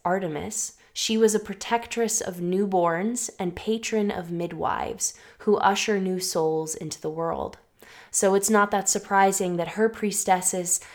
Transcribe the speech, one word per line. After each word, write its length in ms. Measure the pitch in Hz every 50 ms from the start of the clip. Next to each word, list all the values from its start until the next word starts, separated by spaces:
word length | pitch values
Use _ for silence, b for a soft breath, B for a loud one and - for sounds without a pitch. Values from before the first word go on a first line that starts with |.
| -
Artemis, 720 | 175 180 196 196 170 151 147 165 202 220 - - - b b b b
she 260 | b - - - 220 220
was 180 | 226 214 208
a 40 | 208
protectress 800 | 208 - 196 - - - 233 233 233 - - - 233 220 - -
of 180 | - - 180 175
newborns 920 | 175 175 185 185 208 202 190 180 170 170 165 170 185 220 240 240 - - - -
and 180 | 196 175 170
patron 540 | - - - 220 226 226 - 226 220 208 202
of 220 | - - 175 165
midwives 840 | 175 170 175 170 170 160 170 - - - - - - 190 - - B B B B B B
who 180 | - - 202 -
usher 420 | - 190 196 202 - - 214 196
new 200 | 190 185 185 185
souls 540 | 180 - - 175 160 160 160 160 160 156 -
into 260 | - - 156 147 -
the 100 | - 160
world. 460 | 156 160 165 165 - 67 - - - - _ _ _ B B B B B B B
So 240 | - - - 196 190
it's 140 | 196 196 202
not 200 | 220 208 208 208
that 180 | 220 202 190 -
surprising 680 | - 202 196 - 202 196 196 196 190 - 196 180 180 175
that 120 | 170 170
her 200 | - 208 220 220
priestesses 920 | 220 - - 208 196 - - - 185 180 180 - - 185 175 170 - - B B B